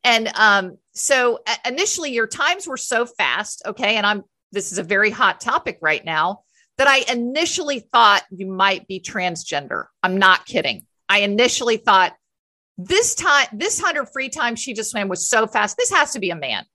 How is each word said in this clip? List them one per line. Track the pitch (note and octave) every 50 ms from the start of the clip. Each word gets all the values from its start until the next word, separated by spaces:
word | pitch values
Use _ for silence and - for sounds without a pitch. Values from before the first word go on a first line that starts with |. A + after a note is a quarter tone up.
| -
And, | B3+ A#3 A3+ A3+ A3 -
um, | - G#3+ G#3+ G3+ G3+ F#3+ F#3 F3+ _ _ _ _
so, | - - - C#4 B3+ B3 A#3+ A#3 - -
uh, | - A#3 A3+ -
initially | B3 B3 D4 G4 G#4 - - E4 C#4+
your | B3+ A#3 A3+ A3+
times | - - C#4 D#4 F#4 G4 F#4 E4+
were | C4
so | B3 - - B3 A#3 A#3+
fast, | A#3+ - _ F#3+ C3+ B2 E3 G#3+ - - - -
okay, | G3+ G3+ - - G3+ A3
and | A3 G3+
I'm, | G3+ G#3 G3+ - _ _ _ _ _
this | - G3 - -
is | F#3 F#3
a | F#3
very | E3 G3+ G3 G#3 G#3+
hot | G#3+ A3 B3+ G3 - -
topic | - A#3 B3+ E4+ - B3 - _
right | E3 D#3 D#3 - -
now, | E3 D#3+ D#3 D#3 F3+ G3+ - _ _ _ _ _ _ _
that | - C4+
I | C#4 C#4 C4+ A#3 G#3+
initially | B3+ A#3+ A#3 A#3+ C4 D4+ E4+ E4+ - - E4 D4 C#4+ B3
thought | - _ - A#3+ A#3 G#3 G3+ - - _
you | F#3+ F3+ F#3+
might | F#3+ F#3+ F#3 F#3+ G3 F#3+ F#3+ -
be | _ G3 F#3
transgender. | F3+ - - F#3+ F3+ F3+ E3+ E3 - - D#3+ C#3+ C#3+ - - - - _ _ _ -
I'm | F#3 F#3 G3
not | F#3+ F#3+ F#3 - -
kidding. | - - F#3 D3+ C#3 A2+ - - _ _ _ _ -
I | G3 G#3
initially | G3+ G3+ G3+ G#3+ B3 B3 A#3+ - C4 A#3+ A3+ A3
thought, | _ A#3 G3+ F#3+ F#3 E3+ - _ _ _ _ _ _ _ _ _ _ _ _ -
"This | F3+ - E4+ G4+ A#4+ - -
time, | - - F#4 C#4+ C#4+ C4+ -
this | A3 G#3 E4+ G#4+ - -
hundred | - F#4 D#4+ D4 C4
free | - - C4+ C4 C4
time | C4 D#4 C4 A#3+ A#3
she | A#3 - C4+
just | A3+ G#3 A3 G#3+
swam | - A3 G3+ G3
was | F3+ F3+ - -
so | B3+ A3+ A3 A3
fast. | - A3 G#3 G#3 -
This | - B4 -
has | G4 F4 - -
to | - B3+
be | F#3+ F3+
a | E3+
man." | D#3+ C#3+ C3 G#2+ F#2+ - _